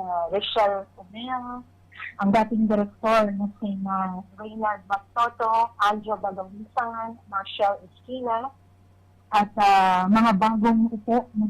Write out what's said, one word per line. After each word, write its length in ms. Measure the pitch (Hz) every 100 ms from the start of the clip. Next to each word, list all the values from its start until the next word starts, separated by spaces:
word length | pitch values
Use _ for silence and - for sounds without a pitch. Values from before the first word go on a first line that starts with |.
ah, 320 | 185 175 165
Rachel 560 | 196 - 233 202 196 196 -
Omea, 640 | 185 214 254 254 247 247 - _ _ - - -
ang 160 | 196
dating 320 | 220 220 220
direktor 640 | 220 208 202 - 220 220 208 202
na 80 | 202 -
sina 640 | 208 190 196 190 190 185 190 -
Reynard 400 | 214 220 214 202 190
Bastoto, 880 | 202 - 240 240 240 226 226 233 -
Aljo 320 | 208 214 208 202
Bagawisan, 1040 | 202 190 190 202 214 262 233 226 226 233 -
Marshall 480 | 196 196 - 202 196
Esquina, 640 | 185 _ - 254 240 226 269 - _ _ _ _ _ _ -
at, 240 | 214 208 220
ah, 540 | 202 196 190 185 185
mga 220 | 214 226
bagong 560 | 190 240 226 233 226 226
upo 400 | 214 233 240 240
na 140 | 214